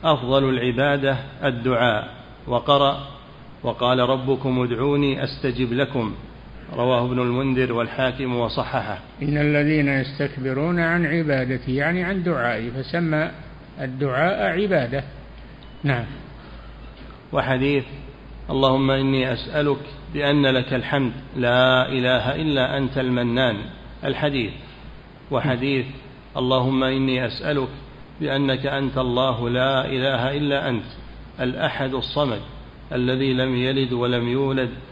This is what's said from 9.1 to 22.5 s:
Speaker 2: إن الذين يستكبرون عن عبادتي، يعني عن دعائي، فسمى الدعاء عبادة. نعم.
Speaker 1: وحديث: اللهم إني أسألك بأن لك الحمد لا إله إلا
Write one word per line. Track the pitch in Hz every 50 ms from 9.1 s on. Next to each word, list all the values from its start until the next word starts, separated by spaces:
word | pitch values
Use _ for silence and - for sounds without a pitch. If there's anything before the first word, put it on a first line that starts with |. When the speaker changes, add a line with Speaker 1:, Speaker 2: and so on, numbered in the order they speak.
| - - 147
Speaker 2:
إن | 147 147 147
الذين | 147 147 147 147 147 147 156 156 143 139
يستكبرون | 139 135 131 135 - - 143 143 - 135 127 135 131 135 147 165 175 175
عن | 170 165 170 175 175
عبادتي، | 143 151 170 165 151 143 131 127 123 131 123 - 131 127
يعني | 135 143 156 170 180 180
عن | 175 196 190 175
دعائي، | 180 170 135 120 120 117 107 113 120
فسمى | 117 135 131 - - 170 170 160 156 151 156 170 - - - - - - - - - -
الدعاء | 139 131 127 131 143 139 127 131 156 180 202 - 208 196 165 175
عبادة. | 208 208 190 160 127 117 127 139 135 - - - - - - - - - - - - - - - -
نعم. | 143 135 120 117 - - - - - - - - - - - - - - - - - - - - - - - - - -
Speaker 1:
وحديث: | 143 - 135 135 127 131 139 143 139 123 - - - - - - - - - - - - -
اللهم | 147 135 135 135 131 135 135 135
إني | 135 135 135 135 135 135 127 131 127
أسألك | 120 - - - 151 147 147 139 139 143 - - - - - -
بأن | 147 143 143 143 147 143
لك | 135 131 127 123 - 143
الحمد | 127 127 - - 143 135 120 113 131 - - -
لا | 135 123 120 120 127 127 127 127 127 127 -
إله | 139 131 123 127 127 123 104 123 139
إلا | 156 160 156